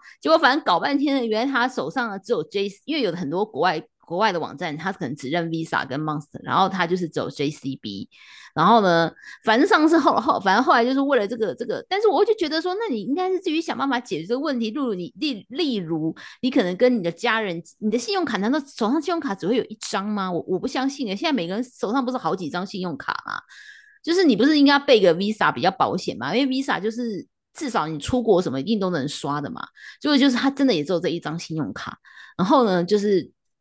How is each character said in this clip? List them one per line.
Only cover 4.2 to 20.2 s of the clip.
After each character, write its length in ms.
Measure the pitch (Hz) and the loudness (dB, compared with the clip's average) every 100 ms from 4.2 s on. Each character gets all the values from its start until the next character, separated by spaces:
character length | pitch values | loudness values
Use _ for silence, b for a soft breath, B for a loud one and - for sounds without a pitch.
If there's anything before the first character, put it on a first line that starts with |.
| 220 | 0
的 80 | 175 | 0
网 160 | 139 143 | -6 -8
站， 220 | 175 151 | -8 -6
他 160 | 180 | -6
可 100 | 196 | -6
能 120 | 143 143 | -8 -8
只 140 | 127 | -4
认 200 | 170 165 | -4 -2
Visa 380 | 165 160 87 - | -4 -2 -2 -2
跟 120 | 139 | -4
Monster， 400 | 156 147 - - | -4 -6 -8 -12
然 120 | - 131 | -2 2
后 140 | 185 | 2
他 160 | 190 170 | 0 -2
就 100 | 180 | -2
是 140 | 165 | -2
只 100 | 156 | -4
有 80 | 87 | -6
J 220 | - 143 | -4 -4
C 260 | 151 135 135 | -4 -8 -8
B。 260 | 110 98 - B B B B | -10 -12 -12 B B B B
然 100 | - 170 | 0 4
后 160 | 233 | 6
呢， 280 | 196 165 165 - B B - | 6 4 2 -4 B B 2
反 120 | 226 | 4
正 100 | 339 | 4
上 200 | 370 311 | 4 6
次 100 | 330 | 4
后， 160 | 269 214 | 4 2
后， 200 | 269 208 | 0 0
反 120 | 196 | 2
正 100 | 196 | 2
后 100 | 269 | 4
来 100 | 269 | 4
就 100 | 240 | 4
是 60 | 269 | 2
为 180 | 277 262 | 2 2
了 80 | 202 | 0
这 120 | 233 | -2
个， 180 | 208 - | -2 -4
这 100 | 285 | -6
个， 180 | 165 - | -6 -4
但 100 | 381 | 0
是 80 | 427 | 4
我 140 | 302 | 4
就 100 | 415 427 | 4 2
觉 140 | 320 | 0
得 120 | 320 | -2
说， 140 | 359 381 | -2 -2
那 180 | 453 | -4
你 80 | 233 | -4
应 140 | 202 302 | -2 -2
该 160 | 370 | 0
是 80 | 370 | -2
自 100 | 359 | -2
己 120 | 311 | -4
想 140 | 330 226 | -4 -4
办 140 | 277 | -2
法 80 | 247 | -2
解 220 | 247 156 | -4 -6
决 80 | 170 | -4
这 80 | 247 | -4
个 40 | |
问 200 | 311 254 | -2 -2
题。 100 | 220 | -2
例 80 | 240 | -2
如 160 | 262 | -4
你， 180 | 190 175 180 | -4 -6 -6
例， 280 | 294 220 - | -6 -6 -8
例 260 | 254 320 220 | -4 -2 -2
如 380 | 160 165 160 - B B | -2 -2 -2 -6 B B
你 100 | 254 | 0
可 100 | 262 | 2
能 140 | 185 180 | 0 2
跟 240 | 247 247 | 2 2
你 20 | |
的 80 | 170 | -2
家 300 | 170 240 220 | -2 0 0
人， 240 | 208 170 - - | -2 -6 -10 -6
你 100 | 214 | -2
的 80 | 247 | -2
信 160 | 247 | -2
用 120 | 392 302 | -2 -2
卡， 120 | 208 | 0
难 140 | 208 | 0
道 80 | 302 | -2
手 320 | - - 220 | -4 -4 0
上 100 | 302 | 0
信 120 | 302 | 0
用 60 | 339 | -2
卡 120 | 285 | -4
只 140 | 196 165 | -4 -2
会 80 | 254 | -2
有 80 | |
一 140 | - 220 - | -2 -8 -6
张 160 | 208 202 | -4 -4
吗？ 240 | 208 | -4